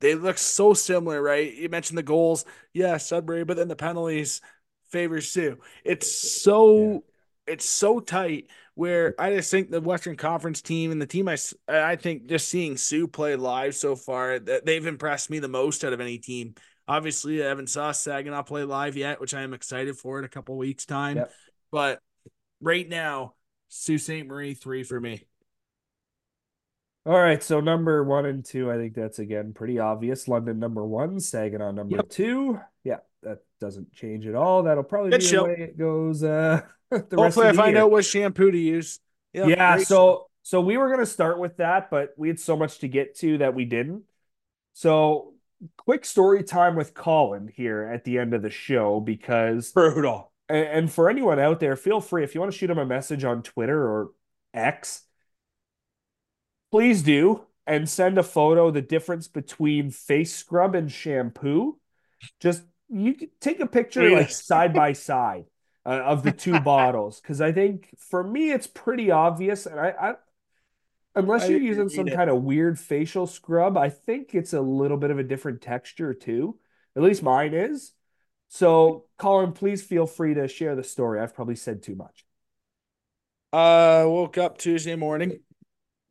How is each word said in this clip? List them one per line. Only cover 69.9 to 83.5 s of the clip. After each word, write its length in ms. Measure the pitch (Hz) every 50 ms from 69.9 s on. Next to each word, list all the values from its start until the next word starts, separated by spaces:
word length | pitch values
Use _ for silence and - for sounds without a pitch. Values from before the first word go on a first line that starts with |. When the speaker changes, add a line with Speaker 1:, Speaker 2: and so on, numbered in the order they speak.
| - - 185 214 233 - _ _ _ _ _ _ _ _ _ _ _ _ _ _ _ _ _ _ -
Speaker 2:
unless 280 | 202 190 190 220 233 185
Speaker 1:
I 40 | -
Speaker 2:
you're 80 | 381 302
Speaker 1:
agree 100 | 269 233
Speaker 2:
using 160 | 208 208 202
Speaker 1:
with 80 | 196 -
Speaker 2:
some 140 | - - 139
Speaker 1:
it. 80 | 135
Speaker 2:
kind 140 | 175 175 156
of 140 | 131 123 131
weird 340 | 135 139 151 165 170 165 165
facial 480 | - - 143 147 160 160 - 190 180 175
scrub, 500 | - - - - 165 170 175 196 190 170
I 120 | 143 143
think 460 | 143 - _ - 226 277 277 - -
it's 180 | 180 165 - 170
a 80 | 147
little 360 | 135 131 135 135 139 143 147 143
bit 140 | 143 143
of 80 | 147 139
a 40 | 131
different 380 | 127 135 135 - 147 120 -
texture, 520 | - 120 120 127 - - - - 165 143 123
too. 440 | - - - 117 120 147 208 226 _ _ _ _ _ _ _ -
At 80 | 135 160
least 200 | 190 208 190 160
mine 300 | 135 131 135 151 156 156
is. 400 | 165 196 262 302 269 - - _ _ _ _ _ _ _ _ _ _ _ _
So, 560 | - - 190 165 165 160 160 160 160 160 - _ _ -
Colin, 340 | - 196 196 190 190 180 165
please 300 | - 196 196 202 190 196
feel 220 | - 185 170 165
free 280 | 160 - - 165 156 147
to 140 | 143 135 131
share 280 | - - 165 151 143
the 80 | 131 127
story. 360 | - - - 123 117 107 104
I've 160 | 113 110 -
probably 200 | - 120 117 117
said 280 | 117 - 120 110 98 -
too 120 | - 98
much. 300 | 95 - - _ _ _ _ _ _ _ _ _ _ _ _ _ _ _ _ _ _ _ _ _ _ _ _ _ _ _ _